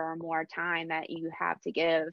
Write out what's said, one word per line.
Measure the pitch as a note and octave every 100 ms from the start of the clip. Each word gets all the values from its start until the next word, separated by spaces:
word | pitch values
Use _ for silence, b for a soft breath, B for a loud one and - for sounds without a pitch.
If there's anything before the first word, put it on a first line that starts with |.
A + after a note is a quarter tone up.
| D#3+
or | E3
more | E3 D#3+ E3
time | - E3+ E3+ E3
that | D#3+ -
you | E3 E3 -
have | E3+ E3+
to | F3
give | - E3 E3 D#3+